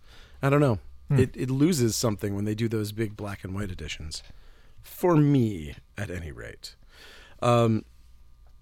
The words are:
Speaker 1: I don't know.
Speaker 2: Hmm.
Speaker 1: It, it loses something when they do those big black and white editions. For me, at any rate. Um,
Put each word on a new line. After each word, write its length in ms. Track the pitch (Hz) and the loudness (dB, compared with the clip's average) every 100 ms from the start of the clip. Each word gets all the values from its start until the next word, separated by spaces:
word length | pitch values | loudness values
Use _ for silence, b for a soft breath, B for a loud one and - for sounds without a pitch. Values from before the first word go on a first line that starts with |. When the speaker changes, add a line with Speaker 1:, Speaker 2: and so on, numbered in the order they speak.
| b b b b | b b b b
Speaker 1:
I 80 | 139 | 0
don't 100 | 147 | 4
know. 200 | 143 101 - - - | 4 2 -4 -18 0
Speaker 2:
Hmm. 100 | 135 | 2
Speaker 1:
It, 160 | 131 | 2
it 160 | - 127 | 0 -4
loses 460 | 131 156 160 117 101 | 2 2 4 2 2
something 380 | 117 104 104 | -2 -2 -4
when 100 | 101 | -4
they 100 | 104 | -4
do 140 | 107 117 | -2 -2
those 240 | 110 107 | -2 -4
big 240 | 107 110 107 | -4 -6 -6
black 260 | 101 98 | -10 -10
and 120 | 95 | -8
white 160 | 95 104 | -8 -8
editions. 520 | 92 76 - 78 - b b b b b b | -8 -10 -10 -10 -12 b b b b b b
For 340 | - - 180 165 | -20 -2 4 6
me, 600 | 147 143 113 92 73 - - - | 6 4 2 -2 -8 -12 -16 -10
at 140 | 95 | -8
any 200 | 87 82 | -8 -10
rate. 440 | 60 57 - - - B B B B B B | -12 -16 -16 -18 -20 B B B B B B
Um, 460 | 123 120 117 110 - - - - - - - - | 2 4 6 4 -2 -14 -20 -20 -20 -20 -20 -20